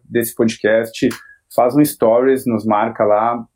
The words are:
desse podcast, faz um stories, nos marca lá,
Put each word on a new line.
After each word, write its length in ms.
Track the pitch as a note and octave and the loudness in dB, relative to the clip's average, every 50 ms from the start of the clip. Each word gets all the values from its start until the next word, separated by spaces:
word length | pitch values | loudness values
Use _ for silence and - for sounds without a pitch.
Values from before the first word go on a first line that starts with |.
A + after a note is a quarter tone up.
| _ | _
desse 280 | - A#2 A#2+ A#2 - - | -6 -4 -4 -2 -2 -2
podcast, 760 | - A#2 A2+ A2+ - - G#2+ A2 A2+ A#2 A#2 - - C#3 B2 - - - - - _ _ _ - | -2 -2 -2 -2 -2 0 0 0 0 0 -4 -4 -4 -2 -2 -2 -4 -14 -20 -20 _ _ _ -2
faz 220 | - A#2+ B2 C3 | 0 0 2 2
um 80 | D3 D3+ | 2 2
stories, 600 | D3 - - A#2+ A2 A2+ B2 C3 C3+ C3 C3 - | 2 0 0 2 2 2 4 2 2 0 0 0
nos 200 | B2 A2+ G#2 G#2+ | -2 -4 -2 -2
marca 380 | A2 G#2 G#2 A2+ A2+ A2+ - A2 | -2 0 0 -2 -2 -2 -2 0
lá, 400 | G#2 G#2 G#2 A2 A#2 A#2+ A#2 A2+ - _ | 2 2 2 0 -2 -4 -6 -8 -14 _